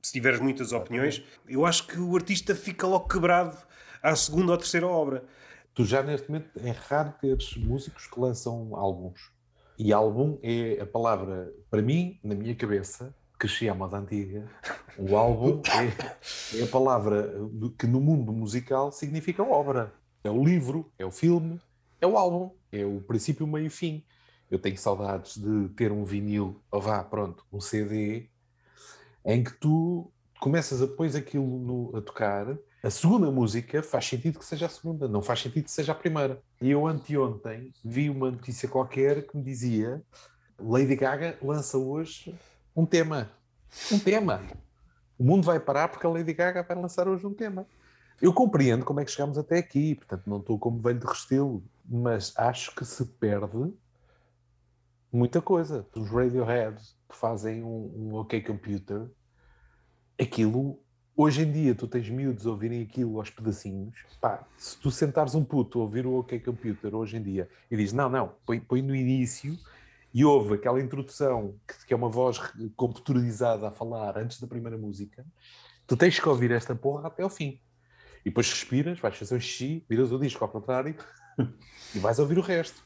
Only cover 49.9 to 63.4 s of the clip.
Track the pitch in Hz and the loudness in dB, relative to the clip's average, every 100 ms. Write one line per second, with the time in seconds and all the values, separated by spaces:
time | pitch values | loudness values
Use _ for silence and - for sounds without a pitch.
49.9 | 147 - 95 98 101 101 110 123 117 117 | 0 -4 -8 -4 -6 -2 0 0 0 0
50.9 | 123 120 - - 131 143 113 - _ - | 0 -2 -6 0 2 2 -2 -8 _ -6
51.9 | 120 120 110 92 - 113 123 - - 117 | -2 2 0 -2 0 0 0 -8 -10 -10
52.9 | - 123 - 110 101 101 107 147 208 _ | -6 -6 -2 0 0 -2 -4 -4 -6 _
53.9 | _ _ _ _ _ _ _ _ _ _ | _ _ _ _ _ _ _ _ _ _
54.9 | _ _ 120 120 170 - 185 160 147 101 | _ _ 2 2 2 2 0 2 -6 -8
55.9 | 113 107 113 127 123 117 120 110 107 110 | -8 -2 2 2 2 0 0 0 -6 -18
56.9 | _ _ - 117 113 107 110 113 113 107 | _ _ -6 -4 -2 -6 -6 -8 -10 -10
57.9 | 107 110 107 110 113 110 101 104 101 95 | -10 -8 -6 -4 -4 -4 -8 -6 -6 -6
58.9 | 104 117 - _ _ _ _ _ _ _ | -10 -10 -18 _ _ _ _ _ _ _
59.9 | _ _ _ - - 107 117 139 139 _ | _ _ _ -4 2 2 2 -2 -6 _
60.9 | _ _ - 151 135 160 147 147 123 120 | _ _ 4 4 6 0 2 2 2 0
61.9 | 123 107 123 139 117 110 107 110 120 110 | -4 -4 -4 -2 -2 -4 -2 -4 -4 -6
62.9 | 131 120 110 104 - | -4 -2 -2 -8 -6